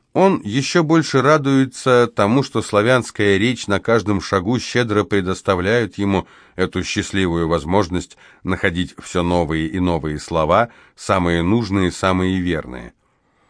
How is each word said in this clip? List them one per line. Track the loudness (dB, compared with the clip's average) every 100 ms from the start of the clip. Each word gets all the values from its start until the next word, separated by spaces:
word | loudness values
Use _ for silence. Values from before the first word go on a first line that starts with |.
| _
Он | 2 2 2
еще | -2 -4 0 0
больше | 2 2 2 2
радуется | 4 2 2 2 0 -2 2 4 4
тому, | 2 2 2
что | 0 -4
славянская | -2 0 2 2 0 0 2 2
речь | 0 -2 -2
на | -2
каждом | 2 0 2 -2
шагу | 0 -2 0 -4
щедро | -2 -2 0 0
предоставляет | 0 0 -2 -4 -2 0 2 0 -2 -2
ему | 0 0 -2 -12 -12 -4
эту | -4 -2
счастливую | -4 -4 -2 0 0 0 0
возможность | -2 0 0 0 -4 -8 -14 -20 _
находить | -6 -2 -2 -2 -6 -8
все | -8 -2
новые | 0 0 0 -2 -4
и | -2
новые | 0 -2 -4 -8
слова, | -4 -2 2 2 0 -6 -20 -10
самые | -2 0 2 0
нужные, | 2 0 0 0 0
самые | 0 0 0 0 -2
верные. | -2 -4 -6 -12 -16 -20 _ _ _ _